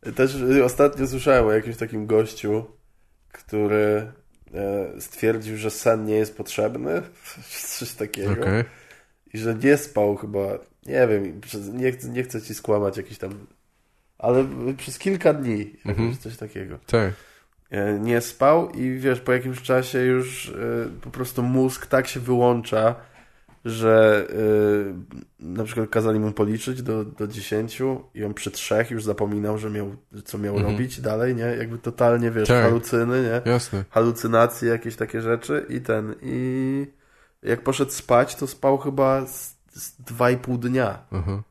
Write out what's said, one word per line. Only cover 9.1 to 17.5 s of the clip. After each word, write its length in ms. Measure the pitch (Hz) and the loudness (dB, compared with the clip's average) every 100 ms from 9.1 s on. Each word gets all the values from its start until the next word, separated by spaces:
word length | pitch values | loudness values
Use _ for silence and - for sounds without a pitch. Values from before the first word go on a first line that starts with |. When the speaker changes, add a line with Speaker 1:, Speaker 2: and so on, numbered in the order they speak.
| _ _ | _ _
Speaker 1:
I 40 | 110 | -6
że 180 | 113 110 | -4 2
nie 220 | 139 143 | 4 4
spał 380 | 147 - 104 101 | 4 2 2 2
chyba, 240 | 110 101 98 101 - _ - | -4 -2 -2 -4 -10 _ -4
nie 220 | 135 123 | 2 4
wiem, 340 | 107 95 82 | 4 0 -8
przez, 280 | - 110 101 | -12 -10 -10
nie 180 | 120 127 | -2 -2
chcę, 180 | 127 127 | -2 -8
nie 140 | 120 | -6
chcę 180 | 127 113 | -6 -8
ci 120 | - 110 | -10 -12
skłamać, 420 | - 104 101 95 | 0 0 0 -4
jakiś 200 | - 107 | -12 -12
tam, 140 | 95 101 101 _ _ _ _ _ _ _ | -12 -12 -18 _ _ _ _ _ _ _
ale 280 | 113 127 135 135 120 135 | 2 2 2 -2 -6 -6
przez 220 | - 131 | -10 -6
kilka 340 | 196 190 170 | -4 2 2
dni, 420 | 147 131 107 104 - - | 2 0 -2 -4 -10 -6
Speaker 2:
Mhm. 220 | 101 113 | -2 -2
Speaker 1:
jakoś 160 | 131 | -2
coś 140 | 113 117 | -10 -14
takiego. 400 | 107 95 98 - - | -12 -12 -12 -14 0
Speaker 2:
Tak. 240 | 117 101 98 - _ _ | 2 2 -4 -14 _ _